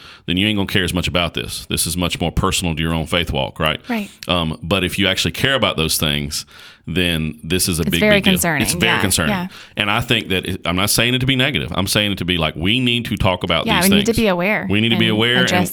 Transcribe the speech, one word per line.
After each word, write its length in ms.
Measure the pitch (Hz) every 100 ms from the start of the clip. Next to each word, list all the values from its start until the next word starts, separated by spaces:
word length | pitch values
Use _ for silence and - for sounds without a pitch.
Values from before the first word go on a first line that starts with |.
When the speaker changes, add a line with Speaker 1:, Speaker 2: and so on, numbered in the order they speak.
| - - -
Speaker 1:
then 100 | 90
you 100 | 107
ain't 100 | 104
gonna 120 | 95
care 160 | 101
as 100 | 87
much 140 | 87 -
about 260 | 87 82
this. 320 | - 52 - -
This 220 | - 85
is 80 | 87
much 240 | 85 -
more 100 | 85
personal 460 | - 95 - 87 78
to 40 |
your 140 | 82
own 120 | 82 78
faith 260 | 87 82
walk, 260 | 69 55 -
right? 220 | 78 - -
Speaker 2:
Right. 180 | 226 196 - -
Speaker 1:
Um, 280 | 87 80 -
but 220 | 82 95
if 120 | 87 85
you 120 | 95
actually 240 | 95 87
care 220 | - 135 131
about 200 | 95 80
those 220 | 80 -
things, 480 | 78 73 71 - - - - - -
then 500 | 87 87 80 78 -
this 260 | 78 90 92
is 120 | 80
a 20 |
Speaker 2:
It's 80 | 80
Speaker 1:
big, 80 | 85
Speaker 2:
very 160 | 214 -
Speaker 1:
big 60 |
deal. 80 | -
Speaker 2:
concerning. 280 | 185 175 147
Speaker 1:
It's 120 | -
very 180 | 175 -
Speaker 2:
Yeah, 60 | 135
Speaker 1:
concerning. 300 | 92 - 78
Speaker 2:
yeah. 140 | 185 180 - - -
Speaker 1:
And 140 | 101
I 100 | 113
think 280 | 117 113 -
that 180 | 92 -
it, 140 | 92
I'm 120 | 82 90
not 140 | 104
saying 240 | - 117
it 40 | 127
to 80 | 131
be 80 | 131
negative. 360 | 139 95 65
I'm 140 | 87 98
saying 240 | 107 104
it 60 | 92
to 60 |
be 140 | 87 87
like, 160 | 78
we 240 | 73 92 123
need 280 | 123 120 113
to 100 | 101
talk 260 | 95 90
about 240 | - 165 226
Speaker 2:
Yeah, 140 | 196
Speaker 1:
these 100 | 190
Speaker 2:
we 60 | 202
need 100 | 233
to 60 |
Speaker 1:
things. 40 | 226
Speaker 2:
be 100 | 214
aware 400 | 180 190 190 190
Speaker 1:
We 100 | 208
need 100 | -
to 80 | -
be 80 | 113
Speaker 2:
and 60 | 107
Speaker 1:
aware 260 | 120 123
Speaker 2:
address 280 | 123 180 170